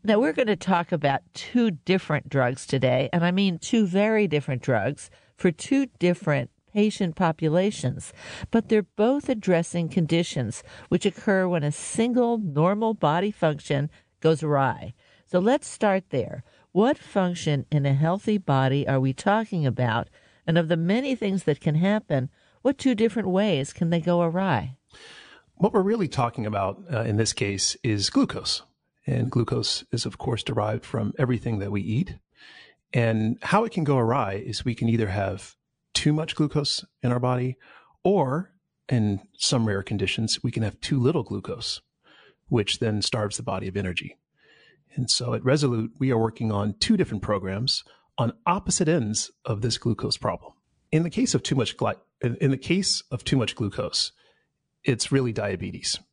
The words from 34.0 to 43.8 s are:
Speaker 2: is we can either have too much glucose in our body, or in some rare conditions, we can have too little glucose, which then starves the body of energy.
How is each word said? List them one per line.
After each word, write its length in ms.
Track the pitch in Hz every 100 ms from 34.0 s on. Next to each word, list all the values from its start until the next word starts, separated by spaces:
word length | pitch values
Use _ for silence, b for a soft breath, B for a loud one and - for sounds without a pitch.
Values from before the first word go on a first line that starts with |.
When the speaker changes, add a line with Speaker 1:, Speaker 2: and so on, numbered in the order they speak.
| 113 135 104
Speaker 2:
is 320 | 98 120 107
we 80 | 123
can 160 | 113 117
either 200 | 113 107
have 460 | 101 98 101 - _ _ _ _
too 180 | - 151
much 220 | 151 160
glucose 500 | - 147 151 143 - - _
in 80 | 123
our 80 | 123
body, 360 | 123 127 127 127 b b b b
or 480 | 180 202 131 147 190 _ _ _ -
in 320 | 123 107 101 - _
some 300 | - 131 110
rare 160 | 98
conditions, 580 | - 104 98 - 110 -
we 80 | 123
can 140 | 117
have 180 | 107 -
too 180 | - 143
little 220 | 123 165
glucose, 600 | - 101 - - - - _ _ b b b b _
which 320 | 120 101 -
then 240 | 113 104
starves 340 | - 117 104 -
the 60 |
body 240 | 120 95 98
of 100 |
energy. 400 | 98